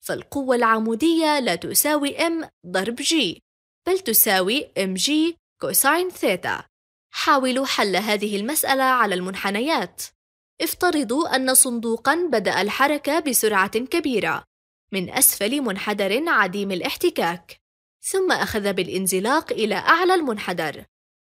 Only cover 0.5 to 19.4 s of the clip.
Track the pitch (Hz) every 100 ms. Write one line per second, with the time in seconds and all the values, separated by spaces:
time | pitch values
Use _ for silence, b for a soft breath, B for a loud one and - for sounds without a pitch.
0.5 | 240 233 220 220 220 320 330 311 294 226
1.5 | 170 175 - 294 302 277 - 330 330 294
2.5 | _ 175 185 208 247 277 320 185 - _
3.5 | _ _ _ 339 370 247 214 226 190 185
4.5 | 277 - - 190 185 269 302 330 330 _
5.5 | _ 143 190 269 330 370 - 269 180 123
6.5 | 85 - _ _ _ _ - 330 285 254
7.5 | 254 269 - 208 180 214 208 208 202 220
8.5 | 302 - 269 262 254 208 180 180 190 196
9.5 | 202 285 302 180 - - _ _ _ _
10.5 | - 330 - 359 311 220 269 - 262 262
11.5 | 262 262 233 226 226 269 330 349 226 190
12.5 | 151 208 - 285 294 277 320 311 226 220
13.5 | 202 196 226 262 339 320 220 165 147 -
14.5 | _ _ _ _ 190 170 135 - - 202
15.5 | 294 240 196 214 208 196 233 330 262 190
16.5 | 202 196 185 277 - 359 262 170 175 -
17.5 | - _ _ _ _ - 381 370 - 196
18.5 | 220 202 190 180 175 190 185 220 302